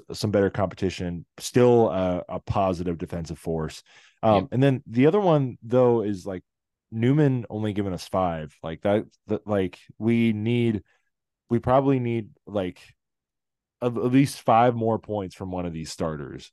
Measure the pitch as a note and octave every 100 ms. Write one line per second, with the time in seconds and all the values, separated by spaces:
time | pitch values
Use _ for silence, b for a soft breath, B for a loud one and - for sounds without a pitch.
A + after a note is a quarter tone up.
0 | - - A2 G#2 F#2+ - F#2 - F#2+ -
1 | F2+ E2+ - - - B2+ B2 A#2+ A2 F#2
2 | F#2 F2+ - F2+ - G#2 F#2+ F2 F2 E2
3 | F2+ F2 D#2+ D#2+ E2+ D#2+ D#2 - - b
4 | b b A2 G2+ - A#2+ C#3 B2+ - A#2
5 | D3 G3+ F#3+ D3+ C3 - A#2 B2+ B2 A#2
6 | G#2 F#2+ F#2+ F#2 - _ _ _ _ A2
7 | A#2+ D3 C#3+ B2+ - G#2+ G#2+ G2+ G2 F2
8 | - F#2+ F2+ E2 D2+ - D#2+ E2 G2+ G#2
9 | - _ - G#2+ G#2 G2+ F#2 - - -
10 | G#2+ A#2 A2+ G#2+ A2 A#2+ A#2 G#2 - _
11 | _ _ _ _ _ A#2+ B2+ C3+ C3+ C3
12 | A#2+ A#2 G#2 _ - G2+ F#2 - - _
13 | _ _ _ _ _ _ _ _ B2 A#2
14 | B2 C3 C#3+ - - A2+ B2 A#2 A2+ G#2+
15 | - G#2 F#2 - F#2+ F2+ F2 D#2+ D2+ -
16 | E2+ D2+ C2 C2+ -